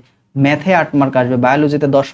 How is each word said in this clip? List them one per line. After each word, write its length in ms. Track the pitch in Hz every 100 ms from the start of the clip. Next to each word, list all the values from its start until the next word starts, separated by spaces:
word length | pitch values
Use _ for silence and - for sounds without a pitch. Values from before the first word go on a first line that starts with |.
| - _ _ 139
ম্যাথে 360 | 139 147 185
আট 200 | 175 151
মার্ক 220 | 143 135 131
আসবে, 200 | 123 127
বায়োলজিতে 500 | 123 147 151 143 143
দশ 220 | 139 131